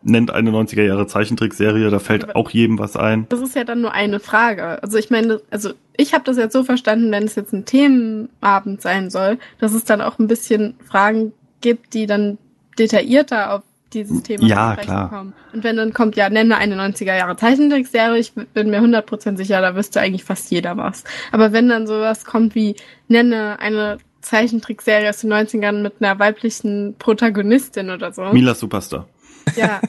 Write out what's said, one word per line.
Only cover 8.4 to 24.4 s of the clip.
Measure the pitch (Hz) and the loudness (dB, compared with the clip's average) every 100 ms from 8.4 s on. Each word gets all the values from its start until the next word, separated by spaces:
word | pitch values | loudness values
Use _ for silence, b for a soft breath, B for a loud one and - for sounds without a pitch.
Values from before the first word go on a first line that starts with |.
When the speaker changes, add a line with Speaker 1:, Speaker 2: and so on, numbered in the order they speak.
| 196 208 202 196 | 0 2 0 -8
Speaker 2:
sein | 185 190 185 | -4 -2 -2
soll, | 185 190 247 B B | -2 0 -2 B B
dass | 220 | -2
es | 220 | -2
dann | - 214 | 0 0
auch | 208 - | 0 -2
ein | 220 | 0
bisschen | 233 - 214 214 - - | 0 0 0 0 -6 -4
Fragen | 196 202 220 220 - _ _ | 2 2 2 -2 -6 _ _
gibt, | 233 233 _ | 0 0 _
die | 226 214 | -6 -2
dann | 208 208 208 _ _ _ - | 0 0 -4 _ _ _ 0
detaillierter | 220 214 - 262 294 233 202 | 2 2 4 2 2 -2 -2
auf | 202 - _ _ | -4 -8 _ _
dieses | 220 208 220 | -10 -4 -6
Thema | - 208 113 | -4 0 2
Speaker 1:
Ja, | 104 113 | 4 0
Speaker 2:
zu | |
sprechen | 104 104 | -2 -4
Speaker 1:
klar. | 98 92 | -4 -6
Speaker 2:
kommen. | 196 196 - _ | -8 -14 -18 _
Und | 226 | -6
wenn | 226 226 | -4 -2
dann | 220 | -2
kommt, | 220 220 214 | 0 0 2
"Ja, | 196 | 2
nenne | 214 220 220 | 4 4 4
eine | 208 190 | 2 -2
neunziger | 196 196 190 190 | -4 -4 -2 -2
Jahre | 180 180 | -2 0
Zeichentrickserie", | 226 269 294 285 254 233 226 233 | 2 4 4 2 0 0 2 2
ich | 233 - | -2 -8
w-, | 208 | -8
bin | - 214 | -2 0
mir | 208 | 2
hundert | 233 233 208 | 4 4 0
Prozent | 214 - 190 | -6 -6 -6
sicher, | 190 196 | -2 0
da | 185 180 | 0 -2
wüsste | 202 202 | -2 0
eigentlich | 190 185 | 0 -2
fast | - 190 - | -6 -8 -4
jeder | 175 175 180 | -4 -2 -6
was. | - - - B B | -6 -8 -14 B B
Aber | 226 220 | 2 4
wenn | 220 247 | 4 4
dann | 233 220 | 2 0
sowas | 214 220 220 - | -2 -2 -4 -4
kommt | 233 226 226 | 0 0 2
wie, | 214 202 B B _ | -2 -4 B B _
"Nenne | 233 240 226 208 208 | 4 4 2 -4 -4
eine | 208 214 208 208 _ _ | -4 -2 -2 -6 _ _
Zeichentrickserie | - 220 | -2 0